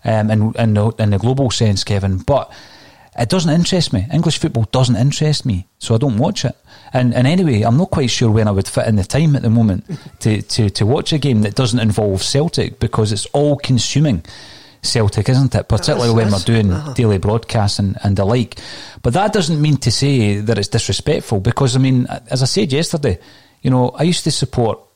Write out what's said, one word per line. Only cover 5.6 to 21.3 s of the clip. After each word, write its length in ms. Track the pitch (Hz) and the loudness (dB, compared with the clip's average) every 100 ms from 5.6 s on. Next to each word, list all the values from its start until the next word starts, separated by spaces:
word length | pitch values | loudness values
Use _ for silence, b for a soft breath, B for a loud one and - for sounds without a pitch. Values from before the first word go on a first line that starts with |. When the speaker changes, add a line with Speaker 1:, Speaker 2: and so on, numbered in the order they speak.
| - _ | -6 _
Speaker 1:
so 160 | - | -2
I 40 | 113 | 0
don't 200 | 143 107 | 2 0
watch 260 | 156 208 | 0 -2
it. 120 | 120 - _ B B | -6 -6 _ B B
And, 200 | 127 123 | 0 0
and 120 | 117 127 | 2 2
anyway, 360 | 180 175 110 | 2 2 2
I'm 140 | 113 123 | 2 2
not 120 | 185 | 0
quite 200 | - 127 | 0 -2
sure 200 | - 117 | 0 2
when 180 | 110 107 | 2 2
I 20 | |
would 160 | 98 95 | 0 -2
fit 180 | - 113 | -2 0
in 100 | 107 | 0
the 80 | |
time 320 | 92 135 160 139 | 0 0 2 2
at 60 | |
the 80 | 113 | 2
moment 340 | 113 110 92 - 160 | 2 2 0 -4 -12
<laughs> 160 | - - | -12 -4
to, 220 | 113 107 | -2 -2
to, 260 | - - 107 | -2 -2 -2
to 140 | - 107 | 0 0
watch 260 | 139 - | 0 0
a 60 | 156 | -2
game 240 | 143 113 | 2 2
that 120 | 104 | 0
doesn't 240 | 101 127 120 | 0 0 0
involve 440 | 110 104 104 95 | 0 0 0 -2
Celtic 580 | - 139 160 - - - | -2 -2 0 -2 -4 -4
because 320 | 117 - 107 | -4 0 -2
it's 140 | 104 - | -2 -4
all 300 | 143 147 139 | 0 0 0
consuming 680 | - 127 - 139 156 92 - B B B B B | 0 0 0 0 2 0 -6 B B B B B
Celtic, 460 | - 123 104 - 104 | -4 0 0 0 0
isn't 260 | 131 135 | 2 2
it? 140 | 110 - | 0 0
Particularly 400 | 107 - 147 120 | -2 0 0 2
Speaker 2:
It 20 | |
is, 40 | 113 | 2
Speaker 1:
when 100 | 110 | 2
Speaker 2:
it 20 | |
Speaker 1:
we're 40 | 101 | 0
Speaker 2:
is. 80 | |
Speaker 1:
doing 280 | 90 117 104 | 2 2 2
Speaker 2:
Uh-huh. 200 | 90 147 | 0 -4
Speaker 1:
daily 240 | 127 117 98 | 0 2 2
broadcasts 600 | 101 113 - 117 104 - | 0 -2 -2 -2 0 0
and, 180 | 101 - | -2 -2
and 140 | - 98 | -2 0
the 80 | |
like. 340 | 98 123 113 - B B B B | 2 0 -2 -8 B B B B
But 100 | 120 | -2
that 180 | 139 214 | 0 0
doesn't 280 | 208 160 160 | 0 0 2
mean 160 | 151 139 | 2 2
to 140 | - | 0
say 460 | - 139 135 104 101 | 0 2 2 2 0
that 200 | 107 107 | -2 -2
it's 100 | 98 | -2
disrespectful 720 | 117 - 98 - 147 - | -4 -2 -4 -2 -2 -2